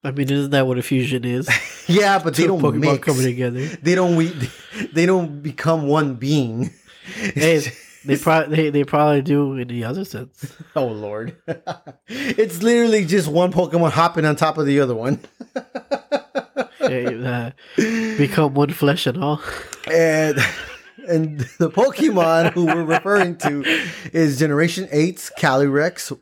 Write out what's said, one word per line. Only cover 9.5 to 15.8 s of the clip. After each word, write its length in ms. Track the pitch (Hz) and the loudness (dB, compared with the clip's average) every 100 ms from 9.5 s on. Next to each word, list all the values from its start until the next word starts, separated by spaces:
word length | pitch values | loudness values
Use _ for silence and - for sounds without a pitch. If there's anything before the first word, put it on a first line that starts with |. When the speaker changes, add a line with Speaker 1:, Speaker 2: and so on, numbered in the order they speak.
| 135 | -4
Speaker 1:
in 100 | 123 | -8
the 160 | 120 113 | -6 -6
other 200 | 180 185 | -8 -8
sense. 500 | 110 - _ 131 - - | -12 -14 _ -18 -16 -8
Speaker 2:
<laughs> 100 | 156 | -4
Oh, 100 | 127 | -4
Lord. 480 | 107 104 107 117 - - | -4 -8 -8 -10 -12 -10
<laughs> 600 | 165 - 165 - - _ | -10 -10 -14 -16 -20 _
It's 540 | 247 277 - 214 170 | -8 -6 -2 -2 0
literally 420 | 220 240 233 214 170 | 2 4 4 2 2
just 220 | 196 156 | 0 2
one 240 | 156 180 | 2 2
Pokemon 380 | 170 175 170 165 | 2 0 2 2
hopping 340 | 151 165 175 151 | 2 2 2 0
on 100 | 147 | 2
top 220 | 160 156 | 0 0
of 60 | 143 | 2
the 120 | 139 | 2
other 160 | 135 113 | 2 0
one. 240 | 123 - - _ - - | -2 -4 -6 _ -12 -12
<laughs> 40 | - 254 | -10 -14